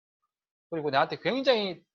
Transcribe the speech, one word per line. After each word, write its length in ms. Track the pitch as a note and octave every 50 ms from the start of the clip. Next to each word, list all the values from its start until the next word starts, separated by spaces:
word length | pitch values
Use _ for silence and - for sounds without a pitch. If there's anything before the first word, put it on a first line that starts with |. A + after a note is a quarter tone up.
| _ _ _ _ _ _ _ _ _ _ _ _ _ _
그리고 180 | E3+ E3 D3 D3+
나한테 280 | C3 C3+ D#3 E3 E3 C3+
굉장히 600 | - E3 A3 C4+ C4+ C#4+ B3+ A3 G#3 F#3+ E3+ - - _